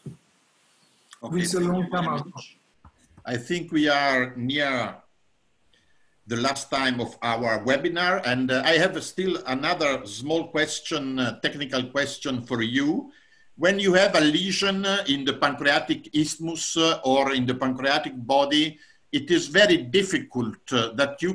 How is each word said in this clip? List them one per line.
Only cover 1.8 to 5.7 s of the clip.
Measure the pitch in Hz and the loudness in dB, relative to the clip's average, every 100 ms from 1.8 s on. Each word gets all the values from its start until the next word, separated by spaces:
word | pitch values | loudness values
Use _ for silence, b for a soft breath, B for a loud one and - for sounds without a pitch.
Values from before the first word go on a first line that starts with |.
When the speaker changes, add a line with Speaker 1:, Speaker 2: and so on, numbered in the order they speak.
| 175 180 165 | -2 -2 -2
Speaker 1:
very | 143 | -4
Speaker 2:
outcome. | 143 - | -8 -14
Speaker 1:
much. | - - _ _ - _ _ - - | -20 -20 _ _ -20 _ _ -16 -6
I | 123 | -6
think | - 175 165 | -4 -4 -2
we | 156 151 | 2 4
are | 143 139 131 127 127 | 4 4 2 0 -4
near | 123 147 139 127 104 92 _ _ _ _ _ _ _ | -4 -2 0 -2 -4 -8 _ _ _ _ _ _ _